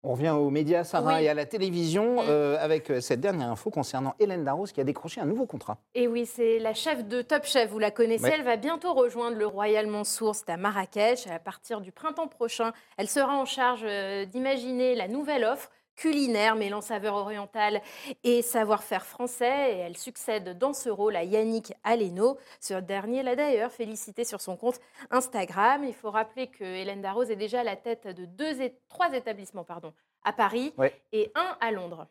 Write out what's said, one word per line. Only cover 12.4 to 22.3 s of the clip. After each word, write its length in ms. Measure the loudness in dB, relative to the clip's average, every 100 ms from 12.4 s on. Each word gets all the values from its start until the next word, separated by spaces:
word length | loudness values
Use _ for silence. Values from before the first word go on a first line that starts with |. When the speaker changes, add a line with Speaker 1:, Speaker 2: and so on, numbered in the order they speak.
| -4 0 -2 -4 _ -6
Speaker 2:
elle 140 | 0
sera 240 | 2 2 2
en 80 | -2
charge, 360 | 2 2 2
euh, 400 | -2 -4 -4 -4
d'imaginer 720 | -4 -4 0 0 -2 2 2 2
la 140 | 0
nouvelle 340 | -4 -2 2
offre 260 | 2 0 -6 _ _ -4
culinaire 580 | 0 2 2 4 4 4
mêlant 240 | 0 -4
saveur 360 | -4 -4 -2 -2
orientale 680 | -4 -6 -8 0 2 0 -4 -14 -12 -2
et 180 | 4 4
savoir-faire 640 | 4 0 2 2 2 -4 -4
français. 680 | -8 -6 0 0 2 0
Et 40 | 0
elle 180 | -6 -10
succède 600 | -14 -10 -4 -4 -4 -2
dans 140 | -2
ce 180 | 0 -4
rôle 280 | 2 2 2
à 80 | 2
Yannick 480 | 2 2 -2 -4 -8
Aleno. 540 | 0 2 2 4 2